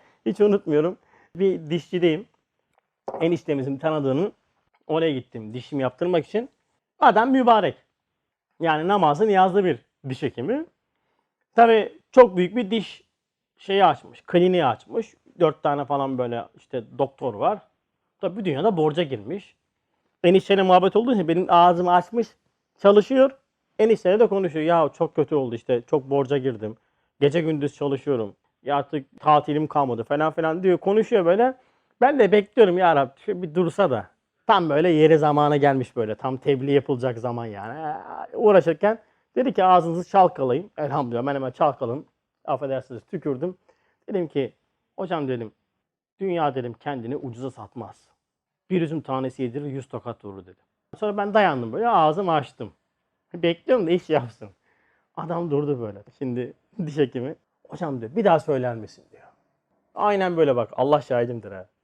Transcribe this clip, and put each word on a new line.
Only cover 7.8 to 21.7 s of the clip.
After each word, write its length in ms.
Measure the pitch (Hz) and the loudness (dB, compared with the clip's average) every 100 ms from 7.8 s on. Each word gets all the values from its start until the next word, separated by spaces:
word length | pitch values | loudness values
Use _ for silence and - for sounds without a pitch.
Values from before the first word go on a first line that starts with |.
| _ _ _ _ _ _ _ _ | _ _ _ _ _ _ _ _
Yani 280 | 165 151 170 | -2 -2 0
namazı 400 | 202 160 147 220 | 2 2 2 2
niyazlı 380 | 190 185 185 185 | 2 2 2 0
bir 200 | 127 _ _ 139 | -2 _ _ -12
diş 120 | 127 | -8
hekimi. 440 | 143 - 135 269 330 _ _ _ _ _ _ _ _ - | -8 -6 -6 -6 -8 _ _ _ _ _ _ _ _ 4
Tabii 440 | 233 220 196 - _ | 6 4 0 -8 _
çok 260 | - 240 185 | 6 6 4
büyük 180 | 180 214 | -2 -2
bir 160 | 202 | -4
diş 320 | 226 - - _ _ _ _ _ _ | -4 -6 -14 _ _ _ _ _ _
şeyi 280 | - 196 185 | -4 4 4
açmış, 360 | 139 - - | 2 -6 -20
kliniği 440 | - 180 180 180 143 | -2 2 4 2 0
açmış. 480 | 107 - 143 220 _ _ - | -2 -6 -8 -8 _ _ -2
Dört 240 | 165 151 | 0 0
tane 220 | 151 143 135 | -2 -2 -4
falan 320 | 143 135 127 | -4 -4 -4
böyle 280 | 123 120 - _ | -4 -6 -10 _
işte 260 | _ 127 113 127 | _ -12 -10 -6
doktor 360 | 135 - 135 | -6 -6 -8
var. 260 | 104 151 208 - _ _ _ _ _ | -4 -4 -4 -10 _ _ _ _ _
Tabii 180 | 190 190 | -8 -6
bir 60 | 190 | -6
dünyada 320 | 135 196 180 | -2 -2 0
borca 260 | 156 147 | 0 0
girmiş. 520 | 160 123 117 190 - _ _ _ _ _ _ _ | -4 -8 -10 -14 -14 _ _ _ _ _ _ _
Enişteyle 380 | - 190 - 196 | 4 4 4 2
muhabbet 340 | 190 180 185 202 | 6 4 4 2
olduğu 180 | 240 | 0
için 140 | 233 160 | 0 0
benim 180 | 170 185 | -2 2
ağzımı 440 | 175 175 | 6 6